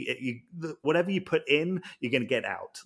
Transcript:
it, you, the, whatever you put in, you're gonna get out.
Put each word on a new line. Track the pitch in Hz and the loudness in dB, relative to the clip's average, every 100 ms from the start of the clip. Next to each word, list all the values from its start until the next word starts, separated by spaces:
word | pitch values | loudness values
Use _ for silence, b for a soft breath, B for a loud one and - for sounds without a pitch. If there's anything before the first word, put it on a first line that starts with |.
| 127 | -2
it, | 123 | -4
you, | 127 117 - 170 | -4 -6 -12 -10
the, | 160 - | -10 -4
whatever | 143 165 180 | 2 2 2
you | 190 | 0
put | 190 160 - | 2 0 4
in, | 147 170 185 B B | 4 4 -2 B B
you're | 123 | 0
gonna | 131 | 0
get | 113 123 101 | 2 0 -2
out. | 90 92 - | -6 -8 -8